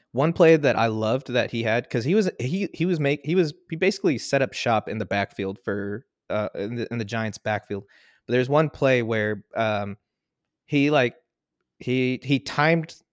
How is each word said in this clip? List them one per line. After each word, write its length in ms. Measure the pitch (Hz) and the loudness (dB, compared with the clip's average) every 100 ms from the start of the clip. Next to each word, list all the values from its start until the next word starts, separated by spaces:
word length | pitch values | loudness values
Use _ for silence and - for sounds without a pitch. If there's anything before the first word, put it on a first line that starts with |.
| _ | _
one 200 | 120 160 | -2 -2
play 240 | 165 165 160 | 4 6 6
that 200 | 139 110 | 4 2
I 100 | 113 | 0
loved 400 | 110 110 131 - | 0 0 -2 -2
that 180 | 120 - | -2 -2
he 120 | 120 | -2
had, 260 | 110 117 - | 0 -2 0
'cause 160 | 123 | -2
he 100 | 127 | 2
was, 160 | 214 185 - | 2 0 -2
he, 280 | 127 190 202 | -4 -4 -4
he 120 | - 175 | -2 -2
was 120 | 160 | 0
make-, 240 | 139 151 | 0 0
he 100 | 147 | 0
was, 200 | 180 156 - - | 2 0 -2 -12
he 60 | 165 | -2
basically 420 | 185 - 185 117 | -2 0 0 0
set 240 | - 139 | 0 0
up 100 | 131 | 0
shop 360 | - 120 110 - | -2 0 0 0
in 100 | 107 | -6
the 80 | 98 | -2
backfield 520 | 101 98 - 95 98 | -2 -2 -4 -6 -6
for, 460 | - 101 101 104 _ _ - | -6 -4 -4 -8 _ _ -6
uh, 200 | 104 104 | -4 -4
in 200 | - 104 120 | -6 -6 -6
the, 120 | - | -6
in 60 | 120 | -6
the 60 | |
Giants' 340 | 101 113 110 - | -4 -4 -4 -6
backfield. 460 | 110 104 - 98 - _ _ _ - | -4 -4 -4 -8 -8 _ _ _ -2
But 60 | |
there's 160 | 123 127 | 0 2
one 200 | 147 151 | 2 2
play 320 | - 135 123 | 0 2 2
where, 420 | 113 113 107 104 - - | 2 -2 -2 -4 -6 -2
um, 400 | 110 104 101 101 _ _ _ _ _ _ - | 0 0 -4 -10 _ _ _ _ _ _ -4
he, 240 | 147 143 | 0 2
like, 260 | 147 123 - _ _ _ _ _ _ | 4 2 -2 _ _ _ _ _ _
he, 420 | - 127 127 127 | -4 0 0 -2
he 160 | 127 135 | 0 -2
timed 540 | - - 156 165 156 - _ | 0 0 2 2 -2 -14 _